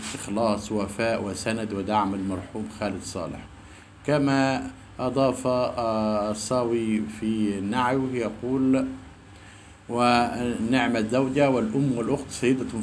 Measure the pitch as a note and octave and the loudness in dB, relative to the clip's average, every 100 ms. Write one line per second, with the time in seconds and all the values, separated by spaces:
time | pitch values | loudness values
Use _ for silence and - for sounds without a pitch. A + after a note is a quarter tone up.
0 | - - - G2+ A#2 G#2 - G#2+ G2 G2+ | -6 -10 -4 0 2 0 -2 -2 -2 -2
1 | A2+ A2 G2 F#2 A2+ A2 G#2+ G2+ F#2+ G#2+ | 0 0 -2 -4 -2 -2 -2 -4 0 2
2 | G2 G2 F#2+ F#2 F#2+ A2 G#2+ - G#2 F#2+ | 2 0 -2 -4 -6 -8 -10 -6 -4 -4
3 | - F#2+ D#2+ - - - - - - - | -8 -8 -8 -8 -14 -18 -20 -20 -20 -10
4 | - D3 C#3 C3+ C3+ C3 - - - - | 0 2 4 4 4 0 -4 -12 -18 -6
5 | B2+ B2+ C3+ - B2+ B2+ B2 - A2+ A2 | -2 2 2 2 0 0 0 0 -2 0
6 | G#2+ G#2+ G#2 G#2+ - B2+ A#2 A#2 A2 G#2+ | 0 0 0 -4 -2 0 2 0 2 0
7 | G#2 - A2 A2 G#2+ G2 G2 B2 B2 C3+ | -2 -4 -2 0 0 0 -2 0 2 2
8 | C3 B2+ A2 G#2+ B2 C3 C3 C3 C3 - | 0 -2 -4 -4 -2 0 4 4 2 -6
9 | - - - - - - - - - A#2 | -16 -20 -20 -20 -20 -20 -20 -20 -8 2
10 | B2 A#2+ A#2+ A2 B2 A2+ A2+ B2+ A#2 A2+ | 4 6 4 0 -2 -2 2 2 2 2
11 | G#2+ B2+ C3 C3 C#3+ B2+ G#2+ C#3 C#3 A#2 | 2 2 2 4 4 4 2 0 0 0
12 | A2+ C#3 - - B2 C3 A2 A2+ | 0 -2 -4 0 2 2 0 -4